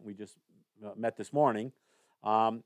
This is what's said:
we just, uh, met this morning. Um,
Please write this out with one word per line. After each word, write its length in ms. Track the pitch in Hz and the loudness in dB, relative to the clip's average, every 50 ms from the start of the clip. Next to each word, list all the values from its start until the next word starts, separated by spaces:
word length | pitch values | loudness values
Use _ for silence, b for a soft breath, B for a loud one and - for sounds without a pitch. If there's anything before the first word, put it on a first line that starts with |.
| - | -10
we 100 | 107 101 | -16 -14
just, 220 | 95 104 95 - _ _ _ _ _ _ _ _ 107 107 | -14 -14 -16 -16 _ _ _ _ _ _ _ _ _ -14
uh, 60 | 104 101 | -14 -10
met 200 | 110 113 113 - | -4 -4 -4 -4
this 160 | - 101 - - | -4 -10 -4 0
morning. 400 | 143 151 135 113 107 113 131 - _ _ _ _ _ _ _ _ _ - | 2 4 4 4 0 -2 -6 -8 _ _ _ _ _ _ _ _ _ -2
Um, 400 | 104 107 110 110 113 113 117 - | 2 4 4 4 4 0 -2 -8